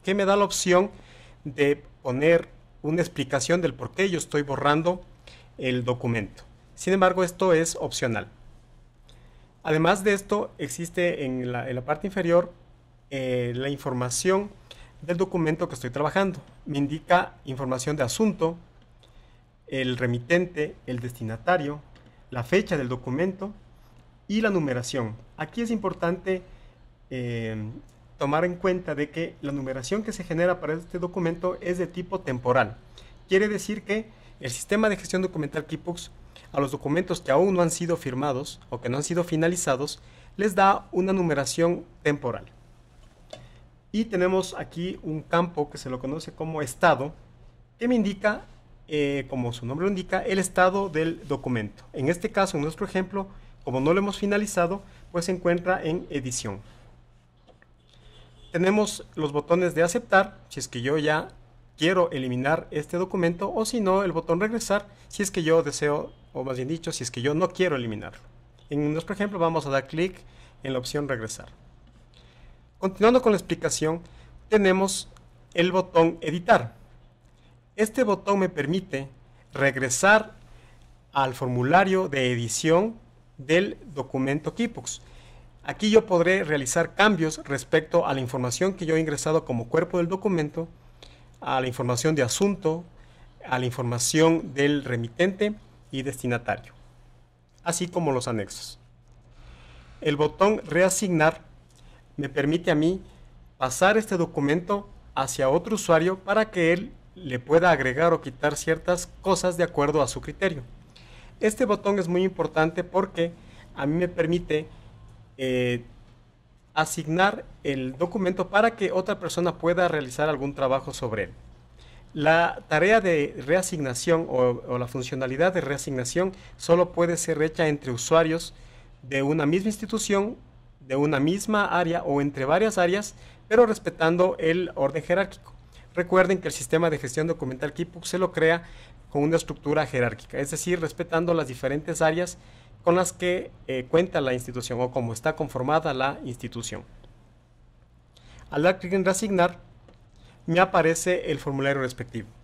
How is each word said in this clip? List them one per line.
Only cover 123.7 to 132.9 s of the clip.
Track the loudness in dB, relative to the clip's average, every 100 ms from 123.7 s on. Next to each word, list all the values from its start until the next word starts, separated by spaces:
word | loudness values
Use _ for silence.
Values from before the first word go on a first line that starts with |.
| -4 -4 -2 2 2 2
o, | 2 2 0 -4
o | -6
la | -4
funcionalidad | -6 -6 -4 -4 0 2
de | 2
reasignación | -2 -6 -4 -4 -2 0 -2 -4 -16 -8
solo | 4 4 4
puede | 2 0 0
ser | -2 0
hecha | 0 2 0
entre | 0 -2
usuarios | -6 4 4 4 0 -6 -16 -20 -20 -20 -20
de | -4 0
una | 2 2 2
misma | 2 0
institución, | -4 -6 -4 0 0 0 -6 -16 -20 -20 -20
de | -4 0
una | 2 4
misma | 2 0 0 0
área | 2 0 0 -2
o | 0 0
entre | 0 -2
varias | 2 2 2 2
áreas, | 2